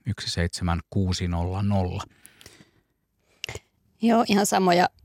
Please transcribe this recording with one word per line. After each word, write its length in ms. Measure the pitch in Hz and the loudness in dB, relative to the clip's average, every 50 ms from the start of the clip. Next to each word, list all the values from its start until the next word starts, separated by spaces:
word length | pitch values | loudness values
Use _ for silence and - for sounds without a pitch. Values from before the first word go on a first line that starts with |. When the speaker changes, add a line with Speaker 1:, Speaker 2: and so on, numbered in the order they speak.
| - | -6
Speaker 1:
yksi 240 | - 95 - - - | -8 -8 -6 -6 -8
seitsemän 500 | - - 85 87 - - 90 87 85 85 - - | -4 -2 -2 -2 -2 -4 -2 -2 -2 -2 -4 -4
kuusi 380 | - 101 95 92 90 - 92 87 | -2 -2 0 0 -2 -2 -2 -2
nolla 340 | 87 85 87 90 90 98 101 | -2 -2 -2 -4 -4 -2 -2
nolla. 400 | 101 101 98 92 90 90 95 - - _ _ _ - _ _ - - - - - _ _ _ _ _ _ _ _ _ _ _ _ _ _ _ - - - - _ _ _ _ _ _ _ - - | 0 0 0 0 -2 -4 -6 -10 -12 _ _ _ -20 _ _ -20 -20 -20 -20 -20 _ _ _ _ _ _ _ _ _ _ _ _ _ _ _ -14 -14 -14 -14 _ _ _ _ _ _ _ -2 0
Speaker 2:
Joo, 220 | 226 226 226 240 - | 2 4 4 2 2
ihan 180 | 208 202 208 | 2 2 2
samoja 420 | - - 196 190 185 175 175 180 - _ _ | 2 2 2 4 4 4 4 4 2 _ _